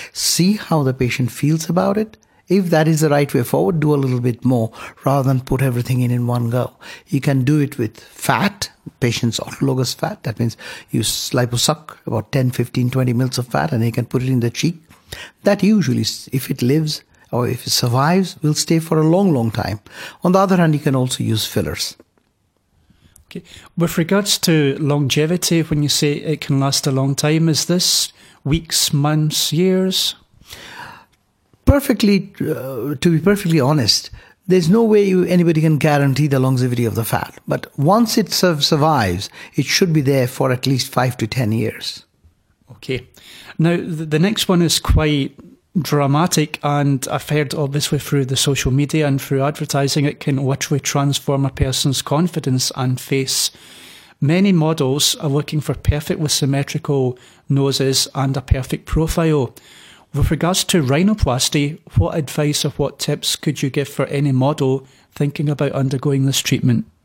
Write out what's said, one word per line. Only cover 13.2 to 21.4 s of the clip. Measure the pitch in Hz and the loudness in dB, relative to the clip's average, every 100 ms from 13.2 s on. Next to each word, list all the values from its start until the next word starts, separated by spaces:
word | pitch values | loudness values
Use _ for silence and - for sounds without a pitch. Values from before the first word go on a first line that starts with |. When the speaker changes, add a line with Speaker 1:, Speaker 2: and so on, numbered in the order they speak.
| 127 127 | 0 -2
Speaker 1:
of | 123 | -4
fat, | 139 156 | -2 0
and | 123 | 0
you | 117 | 0
can | 117 | -2
put | 110 131 | -2 -2
it | 127 | 0
in | 127 | 0
the | 117 | 0
cheek. | - 156 165 _ - _ - - _ | -2 -4 -4 _ -20 _ -18 -18 _
That | - 202 | 0 2
usually, | 190 214 127 117 | 4 2 2 0
s-, | 110 - - | -2 -6 -6
if | 131 - | -6 -4
it | 135 | -2
lives | 120 151 156 - - _ _ | 0 2 0 -6 -12 _ _
or | 120 123 | -4 -2
if | 123 - | -4 -4
it | |
survives, | - 123 123 143 185 180 - | -2 0 2 2 2 0 -2
will | 151 | -2
stay | 151 - 165 | -2 0 0
for | 160 160 | 0 2
a | 156 | 4
long, | 180 202 | 4 2
long | 139 117 | 2 0
time. | 107 - 107 - - - - | -2 -4 -6 -12 -18 -18 -4
On | 180 | 0
the | 190 | 2
other | 196 185 | 4 4
hand, | 165 | 4
you | 147 | 2
can | 147 135 | 0 0
also | 127 - | 0 -2
use | 113 110 | -2 -2